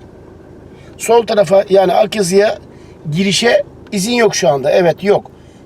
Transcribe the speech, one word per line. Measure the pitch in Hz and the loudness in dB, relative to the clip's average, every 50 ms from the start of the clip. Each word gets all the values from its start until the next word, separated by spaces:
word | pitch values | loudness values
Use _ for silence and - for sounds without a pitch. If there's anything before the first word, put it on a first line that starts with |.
| - - - - - - - - - - - - - - - - - - - - | -20 -20 -20 -20 -20 -20 -20 -20 -20 -20 -20 -20 -20 -20 -20 -20 -20 -20 -20 -14
Sol | - - - 233 220 | -4 0 0 0 0
tarafa, | - - 208 190 151 196 190 202 - | 0 0 0 0 2 2 0 2 2
yani | 190 196 190 180 | 2 2 2 4
Akyazı'ya | 170 214 220 196 - 220 190 170 190 196 208 233 - - - - - - - - - - - 160 | 2 0 0 0 -2 -4 -2 0 2 2 2 2 -2 -6 -14 -20 -20 -20 -20 -20 -20 -16 -12 -8
girişe | 147 175 190 202 185 - 226 233 - - - - - - - - | -4 -2 -2 -2 -2 0 0 0 0 0 -4 -8 -14 -20 -16 -10
izin | 214 196 180 233 | -8 -6 -4 -2
yok | 240 240 226 202 - | 0 0 0 0 0
şu | - 185 165 | 0 -2 0
anda. | 139 135 127 - | -2 0 -2 0
Evet, | - 196 180 165 147 - 180 | 0 2 0 0 -2 -2 -2
yok. | 202 190 143 - - - - - - - - - | -2 -2 -2 -2 -8 -20 -20 -20 -20 -20 -20 -20